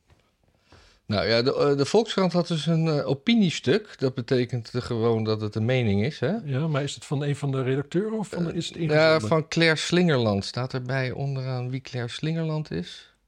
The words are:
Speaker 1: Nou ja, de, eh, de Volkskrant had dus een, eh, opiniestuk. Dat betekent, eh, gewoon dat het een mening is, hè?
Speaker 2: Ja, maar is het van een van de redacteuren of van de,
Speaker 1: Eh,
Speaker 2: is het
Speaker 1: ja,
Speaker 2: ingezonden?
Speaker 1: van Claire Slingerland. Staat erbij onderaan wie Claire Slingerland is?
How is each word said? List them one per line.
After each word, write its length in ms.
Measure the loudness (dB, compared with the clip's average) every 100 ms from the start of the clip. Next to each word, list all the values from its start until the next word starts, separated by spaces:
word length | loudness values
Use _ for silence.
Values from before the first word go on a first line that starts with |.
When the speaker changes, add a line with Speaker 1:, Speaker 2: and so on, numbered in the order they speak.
| _ _ _ _ _ _ _ -20 -20 _ -2
Speaker 1:
Nou 220 | 0 2
ja, 140 | 2
de, 140 | 2 2
eh, 220 | 2 2
de 80 | 2
Volkskrant 480 | 2 2 0 0
had 140 | 0 0
dus 180 | -2 0
een, 220 | 2 2
eh, 200 | 0 0
opiniestuk. 880 | -2 2 4 2 2 0 0 -2 -4
Dat 140 | -4 -2
betekent, 580 | 0 0 0 -4 -6
eh, 80 | -6
gewoon 420 | -4 0 2 2
dat 180 | 0 -2
het 140 | -2 -2
een 100 | 0
mening 380 | 2 2 2 0
is, 140 | -2
hè? 120 | -2 -2
Speaker 2:
Ja, 240 | -4 -2 0
maar 160 | -2
is 120 | -2 -8
het 100 | -6
van 180 | -4
een 120 | -2 -2
van 160 | -2
de 120 | -2
redacteuren 540 | 0 -2 -2 -2 -2 -4
of 80 | -6
van 160 | -4
de, 60 | -4
Speaker 1:
Eh, 40 | -4
Speaker 2:
is 120 | -6
het 80 | -4
Speaker 1:
ja, 40 |
Speaker 2:
ingezonden? 440 | 0 4 6 4 2
Speaker 1:
van 200 | 0 0
Claire 280 | 2 4 4
Slingerland. 680 | 2 2 4 4 2 0 -2
Staat 280 | -6 -6
erbij 380 | -6 -4 -4 -4
onderaan 580 | -4 -4 -4 -6 -6 -6
wie 120 | -8
Claire 280 | -8 -8 -6
Slingerland 640 | -4 -4 -2 -2 -4 -4
is? 400 | -6 -8 -14 -20 _